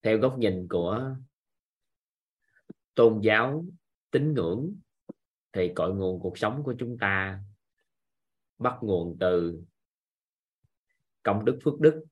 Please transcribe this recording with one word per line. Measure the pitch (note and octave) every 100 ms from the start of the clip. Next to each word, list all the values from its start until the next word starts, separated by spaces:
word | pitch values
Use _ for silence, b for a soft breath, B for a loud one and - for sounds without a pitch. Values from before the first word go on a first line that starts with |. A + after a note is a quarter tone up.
Theo | A2+ A2
góc | B2+ C3
nhìn | A2 F#2 F2+
của | F#2 E2+ G#2+ C3 C3 C3 _ _ _ _ _ _ _ _ _ _ _ _ _ _ - _
tôn | - A#2 G#2+
giáo, | G#2+ G#2+ B2 D3+ F3 - _ _ _
tín | D3+ D3
ngưỡng, | C#3+ E2 G2+ D#3 G#3 _ _ - - _ _ _
thì | - F2+
cội | F2 E2+
nguồn | G2 F#2 F2+
cuộc | F2+ -
sống | G#2+ C3
của | C#3 A#2+
chúng | B2 A#2
ta | G2+ G2 F#2+ G2 G2+ _ _ _ _ _ _ _ _ _ _ _
bắt | B2 B2
nguồn | A2 F#2 E2+ E2
từ | F#2 F2+ E2+ D#2+ F2 _ _ _ _ _ _ _ _ _ _ _ _ _ _ _
công | - G2+
đức, | A2 B2+
phước | D3+ -
đức | D3+ D#3 -